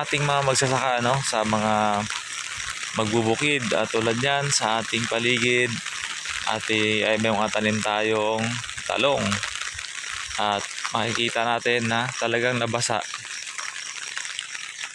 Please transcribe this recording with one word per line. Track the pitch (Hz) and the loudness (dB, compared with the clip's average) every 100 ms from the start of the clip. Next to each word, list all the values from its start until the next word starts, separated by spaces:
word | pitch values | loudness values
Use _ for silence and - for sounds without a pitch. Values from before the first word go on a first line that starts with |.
ating | 147 147 147 | 0 0 2
mga | 143 | 4
magsasaka, | 139 127 135 131 127 123 120 | 4 4 4 2 2 2 2
no? | 135 | 2
Sa | 127 117 107 | 2 0 2
mga | 107 107 107 107 104 107 - - - - - - - - - | 2 4 4 4 2 0 -4 -8 -8 -8 -8 -8 -8 -6 -2
magbubukid. | 110 117 113 113 147 143 113 | 0 2 2 2 2 0 2
At | 92 110 | 0 2
tulad | 113 113 117 | 0 2 2
yan, | 139 143 143 | 2 2 2
sa | - 110 113 | 2 2 2
ating | 110 113 117 | 0 -2 0
paligid, | 117 120 123 120 123 123 113 - - - - - - - | 0 2 2 4 4 2 0 -6 -8 -8 -8 -8 -6 -2
at, | 107 - | -2 0
eh, | 110 107 107 101 | 2 2 2 2
ay | 110 | 4
may | 110 | 4
mga | 104 107 | 2 2
tanim | 107 107 107 | 2 0 0
tayong | 104 107 110 110 107 110 113 120 - - - | 0 2 2 2 2 0 0 -4 -6 -8 -2
talong. | 92 135 131 101 104 - - - - - - - - - - | 0 2 2 0 -2 -4 -8 -8 -10 -10 -10 -10 -8 -6 -2
At | 104 101 - - - | 0 0 -2 -6 -4
makikita | 120 110 113 117 117 117 | -2 0 0 0 0 2
natin | 117 120 120 117 | 2 2 2 2
na | 117 123 - | 0 0 -2
talagang | 117 117 120 123 | 0 2 2 0
nabasa. | 117 117 117 110 - - - - - - - - - - - - - - - - - - - | 0 0 0 0 -2 -8 -10 -10 -10 -8 -10 -10 -10 -10 -10 -8 -8 -8 -10 -10 -10 -10 -10